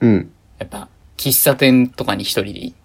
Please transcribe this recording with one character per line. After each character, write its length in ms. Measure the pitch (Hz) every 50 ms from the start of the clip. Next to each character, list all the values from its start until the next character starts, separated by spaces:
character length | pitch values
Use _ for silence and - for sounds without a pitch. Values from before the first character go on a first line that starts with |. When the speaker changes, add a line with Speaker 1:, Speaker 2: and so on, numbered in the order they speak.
Speaker 1:
う 60 | -
ん。 240 | 117 107 92 - - _ _ _ _ _ -
Speaker 2:
や 80 | -
っ 20 | -
ぱ、 200 | - - - - _ _ _ _ _
喫 260 | - - 139 127 - -
茶 140 | 147 135
店 320 | 123 143 135 127 127 123 123
と 160 | - - 127
か 100 | 110 101
に 100 | 98 101
一 60 | - - 113 -
人 120 | 101 -
で 100 | 110 -
行 80 | - -
っ 40 | _ _